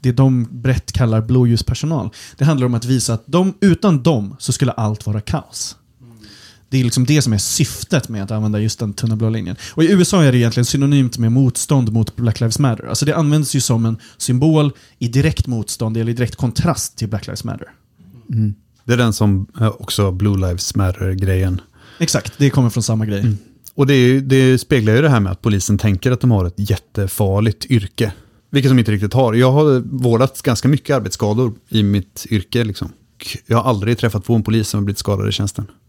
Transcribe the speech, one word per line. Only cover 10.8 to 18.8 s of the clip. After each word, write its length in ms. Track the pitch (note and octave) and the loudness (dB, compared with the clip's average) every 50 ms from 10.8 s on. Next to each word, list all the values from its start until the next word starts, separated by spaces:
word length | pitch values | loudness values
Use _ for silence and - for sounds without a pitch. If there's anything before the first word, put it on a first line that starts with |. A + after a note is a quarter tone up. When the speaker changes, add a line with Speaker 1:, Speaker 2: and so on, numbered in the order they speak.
| C#3 C#3 C#3+ C#3+ C3 A#2+ - | 2 2 4 2 2 0 -2
Speaker 1:
med 140 | A#2+ A#2 A2+ | -2 0 2
motstånd 600 | A#2 C3 C3+ B2+ - - - - D3+ C3+ B2 G#2+ | 2 4 2 2 0 -2 -2 0 0 0 2 0
mot 240 | G#2+ A2+ G#2+ - - | 0 0 -2 -2 -4
Black 240 | - A#2+ A#2 A2 - | -2 -2 -2 0 0
Lives 200 | B2 A2+ - - | -2 -2 0 0
Matter. 280 | D3 C3 A2 - - | 0 0 0 -2 -6
Alltså 180 | - - - D3 | -6 -4 -2 -2
det 80 | C#3+ - | 0 0
används 420 | E3 D#3 D3 D3+ D#3 D3 - - | 0 0 2 2 0 0 0 -2
ju 60 | C3+ | -4
som 240 | - - B2 A2+ A2+ | 0 0 0 0 0
en 120 | A2+ A2+ G#2+ - - - | -2 -2 -4 -10 -20 -14
symbol 540 | _ - - B2+ B2 C#3+ D#3+ D#3 D#3 D3 C#3+ C3+ - - _ _ _ | _ -4 -2 0 2 2 4 4 4 2 0 -2 -6 -20 _ _ _
i 80 | C3 | -6
direkt 400 | A#2+ A#2 C3 D3 D#3+ - - - | -2 0 0 0 0 0 0 -2
motstånd 500 | - B2 A2 G2+ - - - A#2+ A2 A2 | -2 -2 -4 -4 -6 -6 -6 -4 -4 -2
eller 140 | A2+ A2+ A#2 | -2 -2 -2
i 40 | A#2 | -2
direkt 200 | A#2+ B2 A2 - | -2 -4 -4 -2
kontrast 600 | - C3+ A#2+ - - - C3 A2+ - - - _ | -4 -4 -2 -2 0 0 0 -2 -2 -6 -10 _
till 100 | - A2 | -8 -6
Black 200 | G#2 A2 G2 - | -6 -6 -8 -8
Lives 160 | - F#2+ - - | -10 -12 -10 -8
Matter. 240 | A2 - - - - _ _ _ _ _ _ - - - - - - - | -10 -10 -10 -12 -18 _ _ _ _ _ _ -20 -20 -20 -20 -12 -6 -2
Speaker 2:
Mm. 200 | A2 G#2+ G#2 G2+ _ _ _ _ _ | -2 -2 -2 -4 _ _ _ _ _